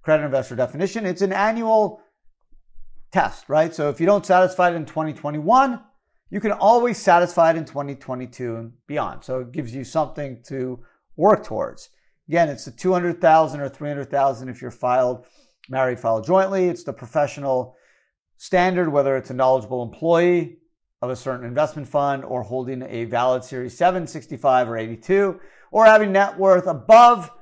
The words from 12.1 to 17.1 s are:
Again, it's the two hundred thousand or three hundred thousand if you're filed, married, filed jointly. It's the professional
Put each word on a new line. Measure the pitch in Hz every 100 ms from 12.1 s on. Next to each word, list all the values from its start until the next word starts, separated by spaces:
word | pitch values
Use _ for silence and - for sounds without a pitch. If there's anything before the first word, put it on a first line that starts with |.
| _ -
Again, | 170 160
it's | 135 -
the |
two | - 185
hundred | 180 175 170
thousand | 165 156 156 143
or | 139
three | - 147
hundred | 143 135
thousand | 139 139 123 131
if | 120
you're | 123
filed, | - 127 127 127 123 _ _ _ _ -
married, | 131 131 123
filed | 117 113 107
jointly. | 190 190 190 180
It's | 170
the | -
professional | - 123